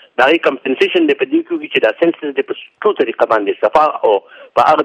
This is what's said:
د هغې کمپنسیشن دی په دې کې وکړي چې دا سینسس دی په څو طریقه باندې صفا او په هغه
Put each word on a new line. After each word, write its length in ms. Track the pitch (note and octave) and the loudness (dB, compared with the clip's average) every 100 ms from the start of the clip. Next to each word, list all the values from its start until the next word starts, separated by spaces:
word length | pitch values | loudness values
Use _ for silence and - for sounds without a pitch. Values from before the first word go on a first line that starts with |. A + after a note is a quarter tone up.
| _ - | _ 0
د 20 | C3+ | 2
هغې 120 | E3 D3+ | 2 0
کمپنسیشن 580 | C3+ C3+ C3 G3 F3+ D3+ | -2 -4 -2 0 2 0
دی 80 | |
په 100 | C#3+ | 0
دې 160 | C3 D#3+ D#3+ | -2 -2 -2
کې 60 | |
وکړي 160 | E3 D3+ | -8 -6
چې 80 | C3 A2 | -2 -2
دا 40 | - | 0
سینسس 360 | E3+ - D3+ C3+ | -2 -2 -6 -6
دی 60 | |
په 120 | - - - _ | -6 -10 -16 _
څو 80 | G#3 - | -2 0
طریقه 240 | A2+ - A2+ | -2 -2 0
باندې 200 | A2 G2 F#2 | 0 -2 -2
صفا 240 | G#2+ D#3 D3+ - | 0 2 0 0
او 80 | A2+ G2 - - - A#2+ | 0 0 -2 -18 -4 0
په 100 | B2+ | 2
هغه 140 | D3+ | 2